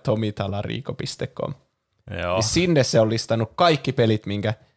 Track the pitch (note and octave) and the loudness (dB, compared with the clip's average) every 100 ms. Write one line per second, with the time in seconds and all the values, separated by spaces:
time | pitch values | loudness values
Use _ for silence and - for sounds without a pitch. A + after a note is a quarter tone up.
0 | - A2 A2 - G2 G2 A2 A2 - - | -2 0 -2 -4 -4 -4 -6 -8 -8 -8
1 | - - - - - - _ _ _ _ | -8 -6 -8 -6 -8 -8 _ _ _ _
2 | - F#2 F2 F#2 A2 E3 F3+ D3+ A#2+ A#2 | -12 -6 -2 0 2 2 2 2 4 4
3 | A2 A2+ - A2+ A2+ - F3 D3+ - B2 | 2 0 -2 -2 -2 2 2 2 0 2
4 | A2+ G#2+ - G2+ G#2+ G#2+ _ | 2 2 -2 -4 -4 -6 _